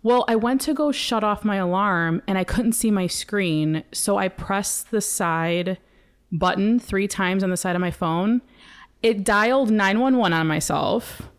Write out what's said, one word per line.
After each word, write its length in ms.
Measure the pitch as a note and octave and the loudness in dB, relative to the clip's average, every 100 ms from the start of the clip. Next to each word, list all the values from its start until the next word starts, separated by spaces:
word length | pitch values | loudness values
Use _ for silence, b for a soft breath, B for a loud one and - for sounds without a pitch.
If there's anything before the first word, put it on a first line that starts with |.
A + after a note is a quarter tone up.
Well, 240 | A3 B3 - | 4 2 4
I 80 | A3+ | 2
went 240 | A#3 C4 | 2 0
to 120 | - | 0
go 180 | D4 D4 | 0 0
shut 320 | C4 - A3+ | 0 -2 0
off 180 | G#3+ G#3 | 0 0
my 140 | G#3+ G3 | 0 0
alarm 640 | F3+ F3+ G3+ F3+ E3 E3 - | 0 0 2 2 0 -2 0
and 100 | F#3+ | -2
I 80 | |
couldn't 280 | F3+ - A#3 | 0 0 0
see 180 | A3 A3+ | 0 0
my 160 | G3+ F3+ | 0 0
screen. 760 | - - G#3 F3+ D#3 D#3 D#3 - | -4 -4 -2 0 0 0 -2 -6
So 280 | - - G3+ | -6 -2 0
I 100 | F#3+ | -2
pressed 640 | - - G3 G3+ - - | -6 -4 -4 -2 -6 -4
the 100 | A3 | -4
side 800 | - - F3 E3 E3 E3+ F3+ F#3 b b b b _ | -4 -4 -2 0 0 -2 -2 -6 b b b b _
button 480 | E3+ F3+ F#3+ G3+ A#3+ | -2 0 2 2 0
three 300 | - G3 G3 | 0 -2 -2
times 340 | - F#3 F#3+ | -2 0 0
on 60 | F#3+ | 0
the 80 | F3+ | -2
side 180 | F#3 F3 | -2 -2
of 40 | |
my 100 | F3+ | -2
phone. 520 | - E3+ E3 G3+ A#3+ B B B B B _ | -2 -2 0 0 0 B B B B B _
It 220 | A3+ G#3 | 0 0
dialed 460 | G3 G#3 A3 C4 A#3+ | 0 2 4 2 4
nine 300 | G#3+ G3 G#3 | 2 4 2
one 180 | C4 B3+ | 2 4
one 160 | G3 | 4
on 120 | E3 D#3+ | 2 2
myself. 760 | D#3 - D3+ D3 A3 - - - | 0 -2 -2 0 -2 -4 -16 -18